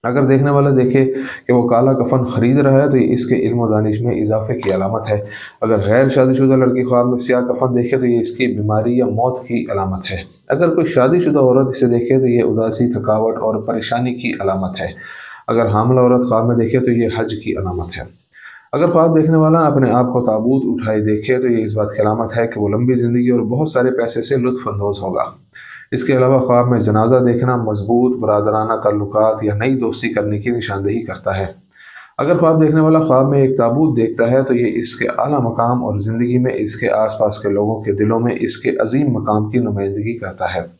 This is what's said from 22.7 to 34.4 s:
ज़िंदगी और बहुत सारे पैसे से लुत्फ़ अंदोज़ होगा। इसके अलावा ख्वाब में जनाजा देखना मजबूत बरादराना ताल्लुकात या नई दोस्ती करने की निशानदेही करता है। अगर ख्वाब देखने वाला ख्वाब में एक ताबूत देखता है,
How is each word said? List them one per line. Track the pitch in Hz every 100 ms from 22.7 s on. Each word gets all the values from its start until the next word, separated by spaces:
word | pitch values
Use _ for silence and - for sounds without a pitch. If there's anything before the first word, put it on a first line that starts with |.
| 107 120 123
ज़िंदगी | 120 120 123
और | 120 107
बहुत | 123 156
सारे | 127 127
पैसे | 127 120 117
से | 110 135
लुत्फ़ | 123 123 113
अंदोज़ | 104 101 95
होगा। | 95 87 - - _ - - - -
इसके | 127 -
अलावा | 131 127 135
ख्वाब | 123 120 123
में | 117
जनाजा | 104 107 113 127
देखना | 123 120 127 123
मजबूत | 110 104 98 117 123 123
बरादराना | 110 104 104 107 110 110
ताल्लुकात | 107 104 101 107 110 110
या | 107
नई | 104 123 131
दोस्ती | 113 - 117
करने | 104 104 104
की | 123
निशानदेही | 120 107 98 98 113
करता | 113 - 98
है। | 95 95 - _ _ - - - -
अगर | 147 175
ख्वाब | 165 160
देखने | 156 156
वाला | 156 160
ख्वाब | 160 127 139
में | 139
एक | 135
ताबूत | 131 117 131 156 120
देखता | 113 113 117
है, | 131